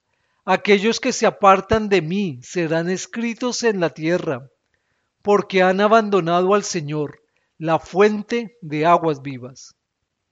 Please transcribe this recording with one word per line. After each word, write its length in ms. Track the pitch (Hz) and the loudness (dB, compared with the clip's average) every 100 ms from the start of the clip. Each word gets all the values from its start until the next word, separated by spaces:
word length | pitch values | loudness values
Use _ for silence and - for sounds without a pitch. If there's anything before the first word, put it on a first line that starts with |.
| _ _ _ _ | _ _ _ _
Aquellos 560 | - 185 - 202 208 - | -2 -2 2 2 2 -2
que 140 | 269 | -4
se 120 | - 214 | 0 0
apartan 640 | 156 202 190 190 220 214 | 4 6 6 4 -2 0
de 140 | 190 | 0
mí 380 | 156 190 196 127 | 0 -4 -4 -8
serán 460 | 123 180 160 165 170 | -10 -6 -2 -2 -2
escritos 760 | 185 - 233 233 220 254 226 | -6 -8 -8 -8 -6 -6 -2
en 160 | 240 202 | -2 0
la 120 | 165 | -2
tierra, 580 | - 156 180 160 131 135 _ _ _ _ _ _ _ | -2 -2 -2 -2 -8 -10 _ _ _ _ _ _ _
porque 420 | - 202 - 190 | 0 0 2 2
han 160 | 185 190 | 2 2
abandonado 760 | 208 226 214 202 165 175 185 | 4 4 4 0 0 0 2
al 100 | 208 | 0
Señor, 600 | 202 180 147 151 147 - _ _ _ _ | 0 -6 -6 -6 -6 -10 _ _ _ _
la 220 | 160 160 | -4 -4
fuente 800 | - 175 208 214 202 233 233 - | -2 2 2 2 -4 -6 -6 -14
de 240 | 156 151 156 | -8 -2 2
aguas 360 | 175 160 143 | 2 2 -4
vivas. 540 | 135 131 135 135 - _ _ _ _ _ _ | -8 -12 -14 -20 -20 _ _ _ _ _ _